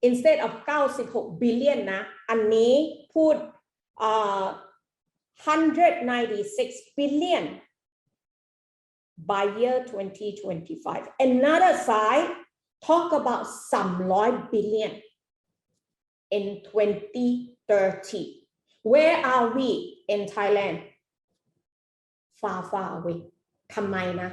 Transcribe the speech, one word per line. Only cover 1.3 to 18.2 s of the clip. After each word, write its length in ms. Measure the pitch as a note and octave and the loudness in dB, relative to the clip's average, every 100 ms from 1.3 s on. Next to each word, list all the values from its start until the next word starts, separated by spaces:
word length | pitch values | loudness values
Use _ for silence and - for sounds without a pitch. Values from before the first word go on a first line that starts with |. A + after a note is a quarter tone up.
| E3 | -2
billion 360 | A#3+ A#3 C#4 C4+ G3 | 0 2 2 0 -4
น 20 | F#3+ | -6
ะ 20 | G#3+ - - | -8 -16 -4
อั 40 | A3+ | 0
น 20 | G#3+ | 2
นี้ 20 | A3 A#3 C4 D#4 - - | 4 6 4 2 -6 -6
พู 20 | D#4+ D#4 | 2 4
ด 20 | D4+ - - _ _ _ - A3 | 4 -2 -18 _ _ _ -4 0
uh, 360 | A3 G#3 G3 F#3+ - - _ _ _ _ _ _ _ - | 0 0 -2 -4 -6 -16 _ _ _ _ _ _ _ 0
hundred 460 | D#4 D#4+ D#4 E4+ - B3 | 2 2 4 4 4 -2
ninety-six 560 | A#3+ A#3 G#3 G#3 - B3 - - - | -2 -2 -4 -6 -4 -6 -6 -14 -4
billion 460 | C#4+ C#4+ F4+ D#4+ F3+ F#3 _ _ _ _ _ _ _ _ _ _ _ _ _ _ _ _ D#3+ | 0 0 0 0 -2 -12 _ _ _ _ _ _ _ _ _ _ _ _ _ _ _ _ -4
by 140 | G3+ G3+ G#3 | -2 -2 -2
year 160 | A#3+ B3+ - | -4 -4 -4
twenty 360 | G3+ G3 - G#3 - | -10 -10 -10 -12 -10
twenty-five. 640 | F#3+ E3 - D#3+ - E3 - - C4 | -10 -10 -10 -12 -8 -10 -10 0 2
Another 440 | B3 C#4 D#4+ F#4 D4+ - | 4 4 6 4 2 2
side 400 | A3 G#3+ C4+ E4+ F4 - _ _ _ - | 2 4 2 0 -6 -16 _ _ _ 2
talk 200 | E4 E4+ D#4 | 2 4 0
about 220 | B3+ A3+ - - - | 0 -4 -6 -14 -4
some 180 | A#3 G3 F3+ F#3 | -2 0 -2 0
ร้ 20 | F#3 | 2
อ 20 | A3 | 2
ย 20 | B3 - | 0 -2
billion 400 | A3 G#3 G#3+ G#3+ - - _ _ _ _ _ _ _ _ _ _ _ _ G#3 | -2 0 -2 -2 -8 -20 _ _ _ _ _ _ _ _ _ _ _ _ -4
in 80 | G3 G3+ - | -4 -10 -6
twenty 580 | G#3+ G#3 G3+ - B3 B3 B3 - _ _ | -2 0 -2 -6 -4 -2 -2 -6 _ _
thirty. 560 | G#3 F#3+ F#3+ - G3+ | 2 2 -2 -10 -10